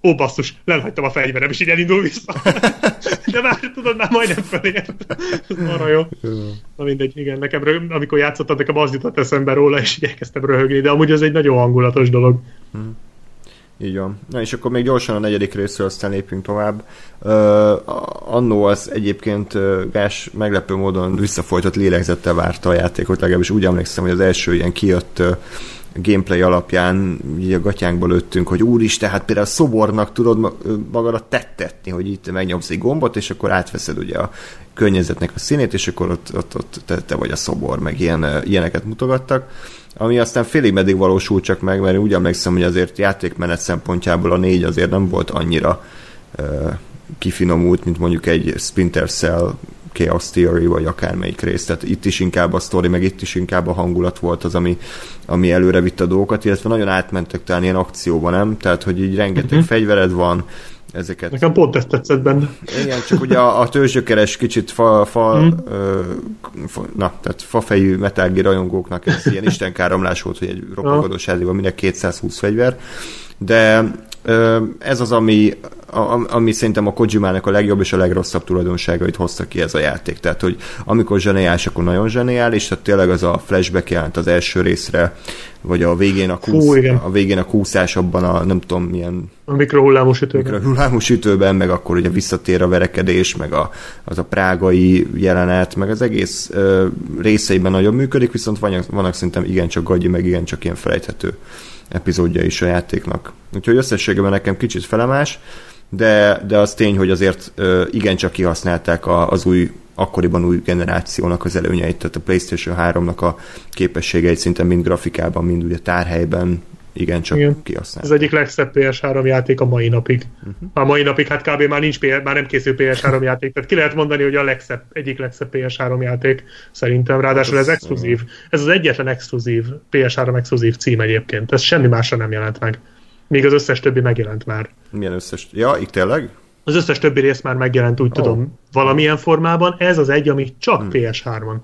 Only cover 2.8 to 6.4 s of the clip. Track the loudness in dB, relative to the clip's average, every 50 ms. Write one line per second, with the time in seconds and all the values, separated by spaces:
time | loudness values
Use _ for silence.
2.8 | -2 -2 -2 -2 -4 -4 -4 -2 -4 -2 -2 0 0 0 -2 -2 -4 -12 -12 -4
3.8 | -2 -2 -2 -2 -2 0 2 2 2 0 0 -4 -4 -6 -6 -4 -4 -2 -4 -4
4.8 | -8 -8 -14 -16 -10 -10 -10 -8 -6 -6 -6 -6 -6 -10 -6 -4 -4 -4 -2 -2
5.8 | 0 2 2 2 2 0 -8 -10 -8 -8 -6 -6